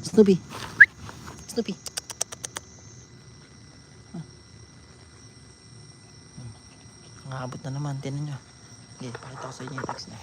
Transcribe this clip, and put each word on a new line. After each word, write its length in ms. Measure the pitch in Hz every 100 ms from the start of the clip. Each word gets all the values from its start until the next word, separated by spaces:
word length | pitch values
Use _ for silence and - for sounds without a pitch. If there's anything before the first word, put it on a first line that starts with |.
Snoopy. 340 | - 220 202 180 - - - - - - - - - - -
Snoopy. 200 | - 214 190 - - - - - - - - - - - - - - - - - - - - - - - 175
Ah. 80 | - - - - - - - - - - - - - - - - - - - - - - 123 - - - - - - - 135
Ang 40 | 131 127
abot 160 | 127
na 160 | 139 139
naman, 240 | 147 139
tinan 240 | 139 143 147
nyo. 120 | 135 - - - - - -
Sige, 160 | 127
pakita 320 | 113 131 135 131
ko 80 |
sa 80 | 139 131
inyo 80 | 131
yung 80 | 123
tricks 240 | - -
na. 80 | 113